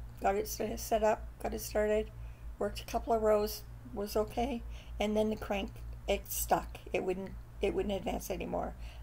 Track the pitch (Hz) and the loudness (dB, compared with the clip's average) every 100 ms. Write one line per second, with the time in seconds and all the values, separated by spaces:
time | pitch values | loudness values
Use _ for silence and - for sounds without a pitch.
0 | - - 196 196 214 - 220 226 - 226 | -10 -2 2 2 0 -2 -2 -4 2 4
1 | 214 220 - - - 220 - 214 214 214 | 4 4 -2 -6 -4 -4 0 2 4 4
2 | 220 - - - - - 208 - - 233 | 2 -4 -10 -10 -8 -2 -2 -2 -4 -2
3 | - 226 214 214 214 - - - - 202 | 2 4 8 6 4 -2 -8 -12 -8 -6
4 | 208 220 214 - 247 240 - - - - | -2 0 0 0 0 -2 -6 -10 -6 -2
5 | 208 214 214 214 - 202 196 - - - | 2 4 2 0 0 -2 -2 -6 -10 -4
6 | - 202 - - - 175 - - - 185 | 0 0 0 -2 4 4 2 -8 -2 0
7 | 190 185 190 - - - 196 - 196 196 | 0 0 -2 -8 -12 -2 0 2 0 0
8 | 190 - - 180 180 180 - - - - | -2 -4 -4 -4 -2 -2 -2 -6 -10 -10